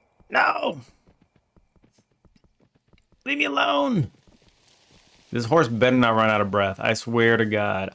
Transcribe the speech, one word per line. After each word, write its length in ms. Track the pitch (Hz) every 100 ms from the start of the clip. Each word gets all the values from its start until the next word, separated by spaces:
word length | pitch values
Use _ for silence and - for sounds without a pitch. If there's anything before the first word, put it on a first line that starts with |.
| _ _ _
No. 520 | 214 269 - 277 151 - _ _ _ _ _ _ _ _ _ _ _ _ _ _ _ _ _ _ _ _ _ _ _ 254
Leave 120 | 285
me 80 | 285
alone. 680 | 277 - 285 277 220 110 - _ _ _ _ _ _ _ _ _ _ _
This 140 | 120 113
horse 220 | 160 139
better 280 | 117 127 127
not 200 | 120 110
run 140 | 110
out 120 | 107
of 100 | 101
breath. 280 | 101 98 98
I 140 | 113
swear 440 | 110 - 117 117 113
to 80 | 110
God. 460 | 104 104 98 95